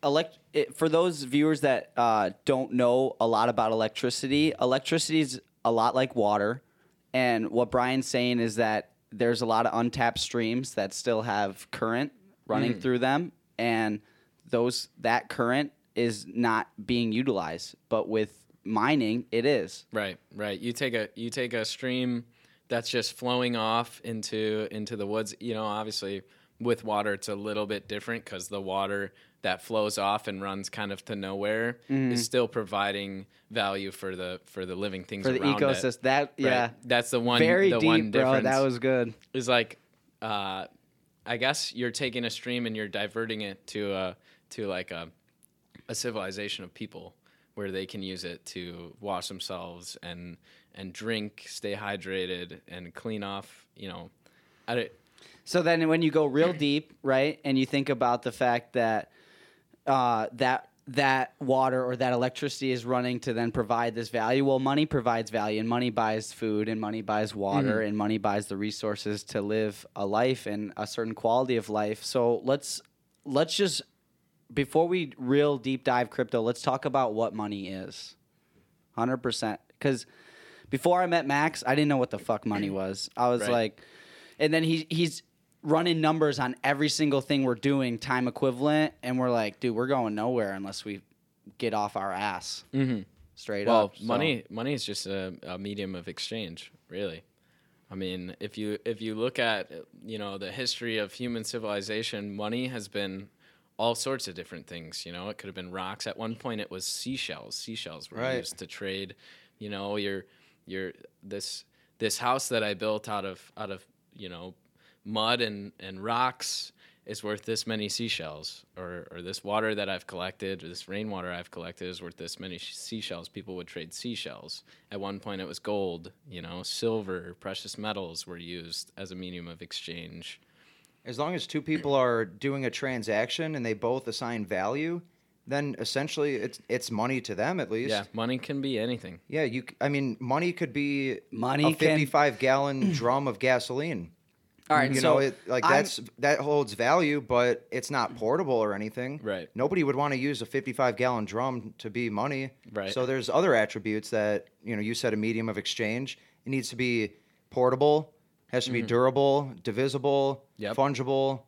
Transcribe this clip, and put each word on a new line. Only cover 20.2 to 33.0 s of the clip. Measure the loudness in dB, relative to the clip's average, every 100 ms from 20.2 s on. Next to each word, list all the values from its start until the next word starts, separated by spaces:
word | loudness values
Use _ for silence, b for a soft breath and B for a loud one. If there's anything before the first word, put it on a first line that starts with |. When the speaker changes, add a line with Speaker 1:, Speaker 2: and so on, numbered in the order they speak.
| _ -6
Speaker 2:
right. | -4 -4
You | -4
take | -2 0
a, | 0 -2 -6
you | -6
take | -4 -2
a | -2 -2
stream | -4 -2 0 0 -2 -6 b b b _
that's | -2 0
just | -2 -2
flowing | -4 0 2 2 0
off | 2 2 0 -8
into, | -8 -8 -4 -2 0 -2 -4
into | -6 -6 -6
the | -2
woods. | -2 -4 -6
You | -6
know, | -4 -2
obviously | -2 -4 -4 -4 -6 -10 b b _
with | 0 0
water, | 0 0 0
it's | -2 -4
a | -6
little | -4 -2 -2
bit | -4 -4
different | -8 -6 -8 -8
'cause | -12 -8
the | -8
water | -2 -2 0 -2 -4 b b b
that | -2 -2
flows | -2 0 0 0
off | 2 0 -2
and | -6
runs | -6 -6 -8
kind | -6 -6
of | -6 -8
to | -6
nowhere | -6 -2 0 0 0 -4 -2
Speaker 1:
Mm-hmm. | 0 2
Speaker 2:
is | 2 2
still | 2 2
providing | 0 -2 0 0 -2